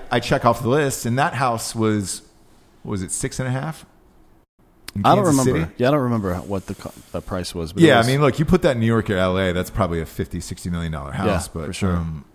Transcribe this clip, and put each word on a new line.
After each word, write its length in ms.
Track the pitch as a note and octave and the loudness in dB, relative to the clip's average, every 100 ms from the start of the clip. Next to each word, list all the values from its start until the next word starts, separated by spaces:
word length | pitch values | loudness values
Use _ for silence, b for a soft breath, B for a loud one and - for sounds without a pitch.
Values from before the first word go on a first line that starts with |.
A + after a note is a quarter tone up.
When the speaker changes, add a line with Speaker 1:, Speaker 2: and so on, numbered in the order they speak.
| - | -2
Speaker 1:
I 80 | B2+ | -2
check 260 | - C#3 A#2+ | 0 2 2
off 160 | A#2 | 2
the 80 | A#2 | 2
list, 360 | C#3+ C#3 - A#2+ | 2 2 0 -2
and 120 | A#2+ | 0
that 140 | C#3+ | 0
house 420 | B2 C3 A2+ - A2+ | 0 0 0 -4 0
was, 460 | A2 G#2 F#2+ - - _ _ - _ _ | 2 2 -2 -6 -12 _ _ -20 _ _
what 80 | - | -8
was 100 | G2+ | -6
it, 100 | F2+ | -6
six 280 | - C3+ - | -6 -6 -4
and 80 | B2+ | -4
a 40 | |
half 340 | C3 D3+ D#3 - _ _ _ _ _ _ _ _ _ - G#2 | -4 -6 -10 -16 _ _ _ _ _ _ _ _ _ -10 -2
in 100 | A2+ | 2
Speaker 2:
I 100 | F3+ | 4
don't 80 | F#3 | 4
Speaker 1:
Kansas 200 | C#3 B2+ | 4 2
Speaker 2:
remember. 200 | B2+ D#3+ | 0 -2
Speaker 1:
City? 100 | - | 0
Speaker 2:
Yeah, 100 | B2 | 2
I 40 | |
don't 100 | D3+ | 2
remember 340 | B2 A#2 G2 F2+ | 2 0 -2 -4
what 300 | E2+ G2 - | -4 -6 -6
the 80 | G2 | -10
co-, 160 | - - - | -12 -16 -12
the 100 | F2 | -10
price 320 | - F#2 F2 F2 | -6 -6 -6 -6
was. 160 | D#2+ | -6
But 100 | F2+ | 4
it 20 | E3 | 6
Speaker 1:
Yeah, 100 | B2 | 6
Speaker 2:
was 80 | A#2+ | 4
Speaker 1:
I 40 | |
mean, 100 | C3+ | 4
look, 180 | D3 B2+ | 2 2
you 60 | D3+ | 2
put 160 | F3 | 4
that 80 | E3+ A#2+ | 4 2
in 40 | |
New 60 | A2+ | 2
York 220 | A2+ G#2+ | 2 2
or 80 | F#2 | 2
L 200 | F#2 F#2 | 2 2
A, 160 | F#2+ | 0
that's 160 | F2 F2+ | 0 -2
probably 320 | - F#2 E2+ | -2 0 0
a 40 | D#2+ | -4
fifty, 340 | - F#2+ F2 | -6 -6 -6
sixty 280 | - F#2+ F#2 | -8 -8 -6
million 220 | F2 E2 | -4 -4
dollar 200 | D#2 C#2 | -6 -8
house. 360 | C2 F#2 F2 E2 | -4 0 0 -2
Speaker 2:
Yeah, 40 | |
Speaker 1:
But, 120 | E2+ D2 | -8 -8
Speaker 2:
for 60 | |
sure. 220 | F2+ G2 F2 | -4 -2 0
Speaker 1:
um, 280 | E2 D#2 - | -2 -8 -12